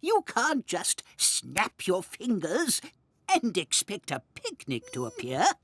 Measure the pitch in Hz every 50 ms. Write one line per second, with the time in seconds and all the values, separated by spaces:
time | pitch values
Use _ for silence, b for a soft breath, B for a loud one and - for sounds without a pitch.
0 | - 320 440 427 - - - - 233 294 311 285 - - - 180 185 - - -
1 | - B B B - - - - - 123 131 165 208 - - _ - - 185 180
2 | 180 - - - - 247 240 202 156 160 165 247 339 302 233 - B B B _
3 | _ _ _ _ _ _ 190 220 - 233 185 180 165 - - - - - 196 202
4 | - - 147 131 - _ _ - - 480 381 - - - 135 117 - - - 131
5 | 127 117 - 480 381 120 131 131 160 330 381 -